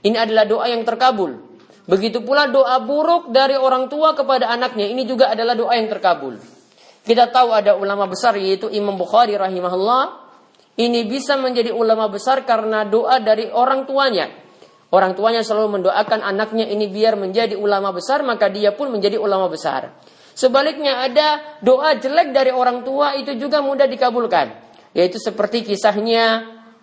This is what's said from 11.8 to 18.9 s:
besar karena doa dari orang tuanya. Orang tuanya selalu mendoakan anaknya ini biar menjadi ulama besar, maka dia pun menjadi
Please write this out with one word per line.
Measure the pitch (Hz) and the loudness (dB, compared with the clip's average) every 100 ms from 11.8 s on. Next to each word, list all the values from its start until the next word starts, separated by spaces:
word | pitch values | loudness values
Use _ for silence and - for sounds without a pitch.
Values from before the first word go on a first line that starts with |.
| 226 220 214 | 0 0 0
besar | 196 254 262 254 | -2 0 0 2
karena | 226 214 214 214 | 0 0 -2 0
doa | 220 233 254 | 0 2 2
dari | 214 220 190 | 2 0 0
orang | 240 254 269 | 0 2 0
tuanya. | 269 269 269 196 143 - - _ - _ _ 185 | -2 0 0 0 -4 -8 -20 _ -20 _ _ 2
Orang | 190 190 | 2 0
tuanya | 220 233 | 0 0
selalu | 220 214 214 202 | -2 0 0 0
mendoakan | 185 190 214 220 | 0 0 0 -2
anaknya | - 196 214 220 220 | -2 -4 -2 -2 -4
ini | 208 208 | -4 -4
biar | 196 220 214 | 0 0 0
menjadi | 190 190 226 196 | -2 -2 -2 -2
ulama | 202 196 196 | 0 0 -2
besar, | 180 175 277 | -6 -2 -2
maka | 277 226 202 | 0 0 0
dia | 196 208 | 2 -2
pun | 208 | 0
menjadi | 277 | -4